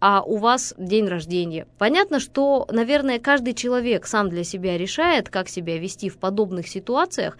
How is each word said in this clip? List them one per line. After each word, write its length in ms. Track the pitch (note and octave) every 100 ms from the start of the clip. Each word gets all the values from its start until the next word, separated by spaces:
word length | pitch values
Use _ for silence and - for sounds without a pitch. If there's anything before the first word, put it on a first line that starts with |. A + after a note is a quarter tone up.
а 220 | G3 G3
у 140 | - G#3+
вас 380 | A3+ B3+ - -
день 300 | F3+ G#3+ G3+
рождения. 580 | F3 D#3+ F3+ E3+ D#3+ - _
Понятно, 440 | G#3+ E4 G4+ C#4+
что, 460 | - - C#4 C4+ -
наверное, 480 | A3+ A#3 D4 C4+ A#3+
каждый 340 | B3+ C#4 A#3+
человек 540 | A#3 A#3+ B3 A#3+ G#3 -
сам 240 | A3 G3+
для 140 | F3
себя 340 | F3 F#3+ F#3 F3
решает, 500 | F#3+ - E4+ D4 G3
как 220 | F#3+ F#3
себя 280 | - E3+ E3
вести 300 | F#3 - G3
в 80 | -
подобных 520 | F#3 G3+ G3+ F3+ E3
ситуациях, 680 | F#3+ F#3+ B3+ F#4 - E3+ -